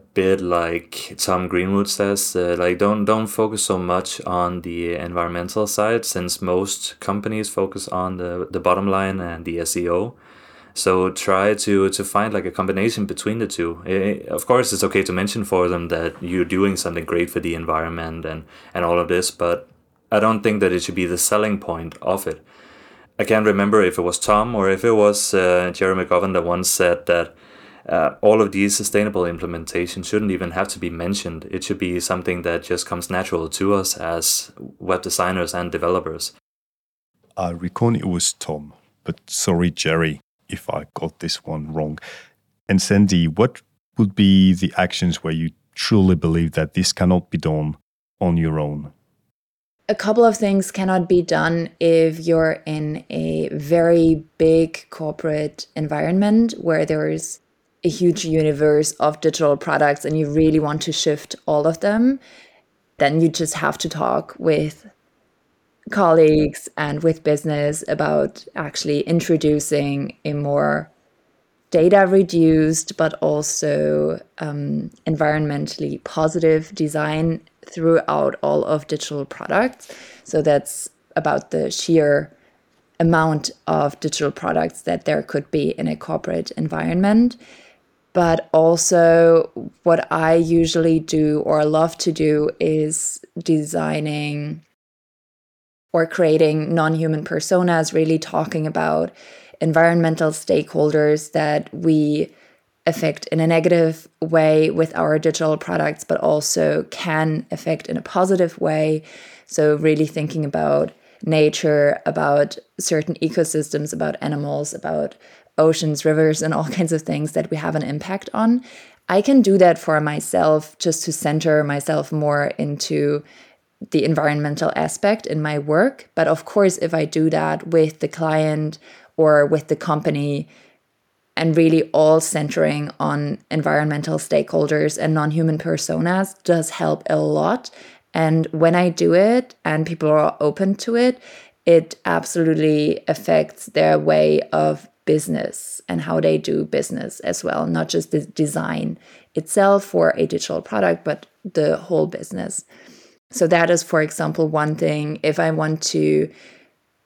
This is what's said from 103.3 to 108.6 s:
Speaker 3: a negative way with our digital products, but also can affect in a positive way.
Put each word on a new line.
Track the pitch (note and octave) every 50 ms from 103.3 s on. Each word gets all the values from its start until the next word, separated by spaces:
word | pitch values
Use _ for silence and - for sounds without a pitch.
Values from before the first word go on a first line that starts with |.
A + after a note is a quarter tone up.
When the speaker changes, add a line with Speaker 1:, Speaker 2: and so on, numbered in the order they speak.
| E3 D#3+
Speaker 3:
a | D#3+
negative | E3 E3 E3 D#3+ F3+ F3 E3+ E3 D#3+ D#3+ D#3+ - _ _ -
way | E3 D#3+ E3 D#3+ D#3 D#3 D#3 D#3 D#3 D#3+
with | D#3+ E3 D#3+ D#3+ -
our | E3 E3 D3+ D#3
digital | D#3 D#3+ D#3+ D#3 - E3 D#3 D#3
products, | D#3 - - F3+ E3 D#3 D3+ D#3 - -
but | - D#3+ -
also | - D#3 D3+ D3+ D3+ - - F3 D#3+ D3+ D3+ D#3 D3+ -
can | - - - F3 D#3 D#3 D#3+ D#3+ D#3 D#3 - -
affect | F3 E3 - E3 D#3+ D#3+ -
in | - -
a | -
positive | - - - F3+ F#3 F#3+ G3 F3+ F3+ E3 -
way. | -